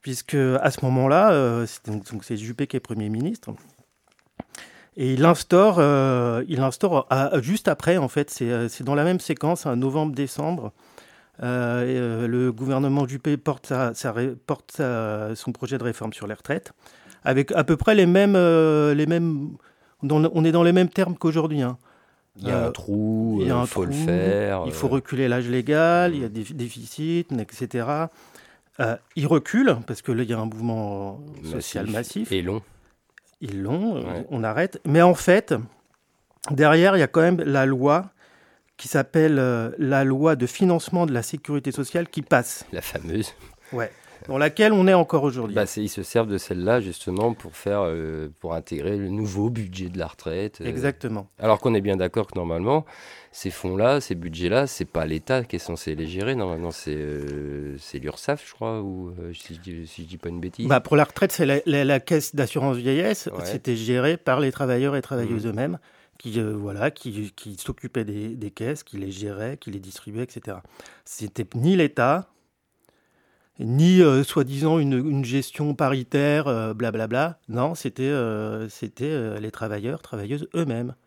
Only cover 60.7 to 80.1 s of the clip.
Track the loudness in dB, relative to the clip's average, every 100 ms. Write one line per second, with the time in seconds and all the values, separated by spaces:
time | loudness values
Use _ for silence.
60.7 | 2 4 2 2 0 -2 0 0 2 2
61.7 | 0 2 0 2 -2 -2 -4 -2 -2 -2
62.7 | -2 0 0 0 -2 -6 -8 -6 -6 -4
63.7 | -4 0 0 2 0 0 0 0 -2 -2
64.7 | 0 0 -2 -4 -4 -2 -4 -4 -4 -4
65.7 | -6 _ _ _ _ -6 -4 -4 -4 -8
66.7 | -4 -4 -4 -12 -8 -10 -12 -16 -12 -10
67.7 | -10 -6 -6 -6 -6 -8 -10 -12 -8 -6
68.7 | -6 -10 -12 -10 -8 -10 -8 -8 -10 -12
69.7 | -14 -14 -18 -12 -10 -10 -10 -12 -14 -16
70.7 | _ -20 -20 -20 -12 -12 -8 -8 0 2
71.7 | 4 2 2 2 2 -2 _ _ _ _
72.7 | _ _ _ _ _ _ _ _ _ -2
73.7 | 4 6 8 8 6 2 0 -2 0 2
74.7 | 2 2 2 0 -2 0 -2 -4 -4 -4
75.7 | 0 0 0 -2 0 2 2 0 -2 -2
76.7 | -4 -4 -2 -2 -2 -2 -4 -8 -2 -2
77.7 | -2 -8 -4 -2 -2 -2 -4 -6 -6 -10
78.7 | -10 -12 -6 -4 -4 -4 -6 -10 -8 -6
79.7 | -4 -6 -8 -10